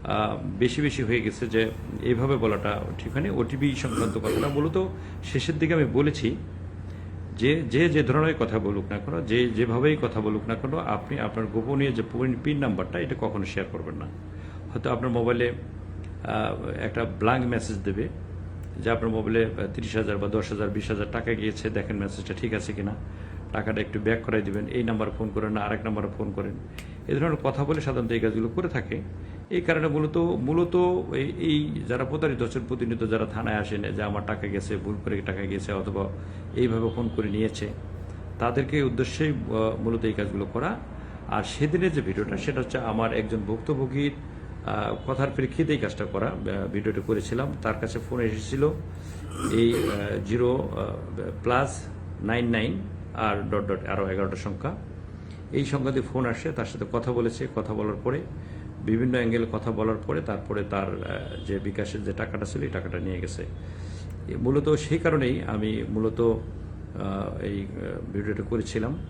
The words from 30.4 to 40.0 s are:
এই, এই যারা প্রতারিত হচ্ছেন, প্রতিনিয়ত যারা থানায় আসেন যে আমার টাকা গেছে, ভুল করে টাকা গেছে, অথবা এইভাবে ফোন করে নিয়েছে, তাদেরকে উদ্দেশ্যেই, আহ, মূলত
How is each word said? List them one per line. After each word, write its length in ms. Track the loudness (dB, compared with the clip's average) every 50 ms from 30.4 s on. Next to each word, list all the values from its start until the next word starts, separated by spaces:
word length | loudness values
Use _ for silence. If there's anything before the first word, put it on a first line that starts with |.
| 2 2 4 4 4 4 6 6 6 6 4 2 0 -2 -2
এই, 180 | -2 -2 -2 -2 0
এই 440 | 2 4 4 4 2 2 -2 -4 -2
যারা 180 | 0 0 0 0
প্রতারিত 360 | 0 0 0 2 0 2 2
হচ্ছেন, 200 | 0 0 0 -4 -2
প্রতিনিয়ত 360 | -2 -2 -2 0 0 0 0 2 2
যারা 160 | 2 2 2
থানায় 300 | 0 -2 -2 0 0 2
আসেন 260 | 0 0 0 -2 -2
যে 220 | -2 -2 -2 -2 0
আমার 220 | 0 0 -2 -2
টাকা 200 | -2 -2 -2 -2
গেছে, 300 | -2 -2 -2 -2 -2 -2
ভুল 180 | -2 -2 -4 -4 -4 -2
করে 180 | -2 -2 -2
টাকা 200 | -2 -2 -4 -2
গেছে, 320 | -2 -2 -2 -2 -2 -2 -2
অথবা 360 | -2 -2 -2 -2 -2 -2 -2 -4 -6 -10 -10 -10 -10 -10 -6 0
এইভাবে 340 | 2 2 4 4 2 2 0 0
ফোন 140 | 0 -2 -2 0
করে 140 | 0 0 0
নিয়েছে, 380 | 2 2 0 0 0 -2 -6 -6 -6 -8 -8 -10 -10 -8 -8 -10 -10 -10 -10 -10 -4 0
তাদেরকে 440 | 0 2 2 2 2 2 2 2 4
উদ্দেশ্যেই, 460 | 2 4 2 0 0 2 0 2 2
আহ, 540 | 2 0 -2 -2 2 2 2 2 2 0 0
মূলত 220 | 0 0 2